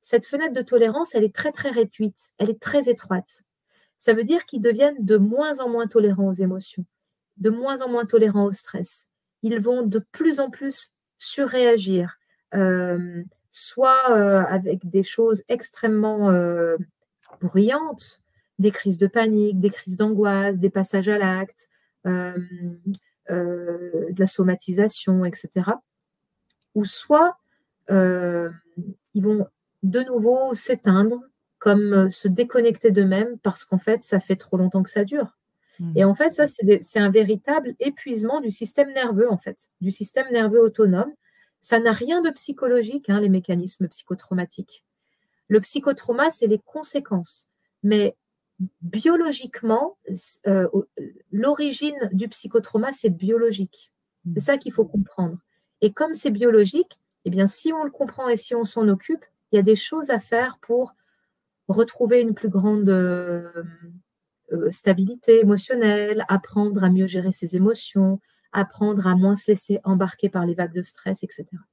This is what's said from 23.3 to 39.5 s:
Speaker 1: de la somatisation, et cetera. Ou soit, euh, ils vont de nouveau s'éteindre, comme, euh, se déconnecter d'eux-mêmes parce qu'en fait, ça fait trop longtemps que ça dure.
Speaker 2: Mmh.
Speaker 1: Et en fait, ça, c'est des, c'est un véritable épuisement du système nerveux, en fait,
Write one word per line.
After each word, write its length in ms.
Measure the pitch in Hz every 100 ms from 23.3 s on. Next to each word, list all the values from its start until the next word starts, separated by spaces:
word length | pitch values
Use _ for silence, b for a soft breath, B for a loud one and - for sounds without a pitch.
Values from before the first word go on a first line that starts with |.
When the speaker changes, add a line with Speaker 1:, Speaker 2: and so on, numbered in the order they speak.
| 175 175 175 175 170 180 165 165
Speaker 1:
de 100 | 180
la 80 | 190
somatisation, 960 | - 185 180 - 180 214 - - 185
et 100 | 180
cetera. 480 | - - 185 180 247 _ _ _ _ _ _ _ _ _ 214
Ou 80 |
soit, 540 | 196 - - 302 339 349 _ _ _ _ -
euh, 600 | 190 185 180 180 170 170 165 _ - 165 - _
ils 100 | 208
vont 240 | 202 214 196 _ _ _
de 180 | 190 240
nouveau 520 | 254 240 220 254 262
s'éteindre, 680 | 233 - 247 202 185 214 247 - _ _ _
comme, 340 | 208 202 208
euh, 160 | 202 190
se 180 | 190 202
déconnecter 640 | 180 240 247 233 226 226
d'eux-mêmes 460 | 196 190 190 233 240
parce 200 | 202 -
qu'en 160 | - 190
fait, 220 | - 233
ça 160 | - 196
fait 180 | - 190
trop 200 | - 185
longtemps 240 | 185 190
que 80 | 185
ça 140 | 208
dure. 340 | 202 294 233 _ _ _ _ -
Speaker 2:
Mmh. 120 | 170 160
Speaker 1:
Et 80 | 196
en 100 | 202
fait, 160 | 311
ça, 160 | - 294
c'est 180 | - 196
des, 160 | 208
c'est 180 | - 214
un 100 | 202
véritable 640 | 208 208 214 - 302 254 -
épuisement 600 | 277 277 277 226 220 294
du 100 | 240
système 420 | 196 214 - 285
nerveux, 360 | 269 247 202 240
en 60 | 185
fait, 320 | 196